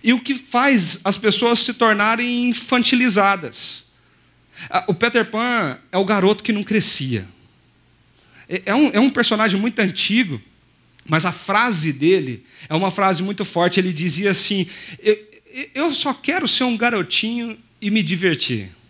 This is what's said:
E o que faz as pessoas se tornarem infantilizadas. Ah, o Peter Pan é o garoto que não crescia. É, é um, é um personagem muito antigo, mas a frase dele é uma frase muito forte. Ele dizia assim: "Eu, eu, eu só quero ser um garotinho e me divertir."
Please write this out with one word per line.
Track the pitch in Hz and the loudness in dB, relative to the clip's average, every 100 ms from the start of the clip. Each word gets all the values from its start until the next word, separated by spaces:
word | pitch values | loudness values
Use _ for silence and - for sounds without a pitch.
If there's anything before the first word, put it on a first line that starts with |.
E | 220 | 2
o | 247 | 2
que | - 262 | 0 -6
faz | - 247 277 247 165 - | -2 0 4 2 2 -2
as | 196 190 | -2 0
pessoas | 214 196 233 240 | 0 2 2 2
se | - | 0
tornarem | 233 226 208 208 233 240 240 247 | 2 2 4 2 2 0 0 0
infantilizadas. | 233 - 247 240 247 233 196 196 196 139 - - - - _ _ _ _ _ _ - 139 | -2 0 0 2 4 4 4 2 2 -4 -10 -10 -10 -16 _ _ _ _ _ _ -20 -4
Ah, | 180 - | -4 -2
o | |
Peter | 170 233 240 220 | 0 2 2 0
Pan | 220 240 240 160 123 _ | -2 -2 0 -2 -6 _
é | 185 | -2
o | 190 | 0
garoto | 208 190 208 | 2 2 2
que | - | -2
não | 208 | -4
crescia. | 202 214 - - 131 113 95 - _ _ _ _ _ _ _ _ _ - - | 0 0 2 0 -2 -4 -6 -18 _ _ _ _ _ _ _ _ _ -20 -10
É, | 185 196 | -8 -2
é | 226 | 2
um, | 285 | 2
é | 208 | 4
um | 262 | 2
personagem | - 233 214 220 196 | 2 0 2 2 0
muito | 226 233 | -2 0
antigo, | 202 - - 220 208 123 - _ _ _ _ _ - | -2 -2 0 0 0 -6 -12 _ _ _ _ _ -2
mas | 156 180 | 0 0
a | |
frase | - - 202 247 185 156 | -4 -2 2 2 0 -2
dele | 131 156 185 135 113 _ - - | 0 2 2 0 -10 _ -20 -4
é | |
uma | 160 196 | -2 -2
frase | - 190 170 | 0 0 0
muito | 190 202 | -4 -6
forte. | 196 170 175 180 | -6 0 0 2
Ele | 180 | -2
dizia | 156 175 151 196 | -2 -4 -2 -2
assim: | 190 - 196 175 - - 160 | -2 -2 -2 -4 -8 -18 -4
"Eu, | 214 208 - - _ | 0 0 -4 -20 _
eu, | 254 294 262 | -14 -10 -4
eu | 320 | -2
só | 269 285 | -2 -4
quero | 254 - 349 277 | -4 -4 -2 0
ser | - | 0
um | 254 226 | 0 0
garotinho | 240 220 175 - 220 240 233 220 _ _ | 0 0 -2 -2 -2 -4 -6 -12 _ _
e | 208 | -2
me | 214 | 0
divertir." | 160 175 185 151 - 117 95 - _ | 0 0 0 0 -2 -4 -6 -16 _